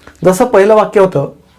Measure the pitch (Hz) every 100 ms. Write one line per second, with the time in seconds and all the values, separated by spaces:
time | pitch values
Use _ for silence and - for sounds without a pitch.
0 | - - 170 185 254 208 202 220 196 214
1 | 190 147 139 - _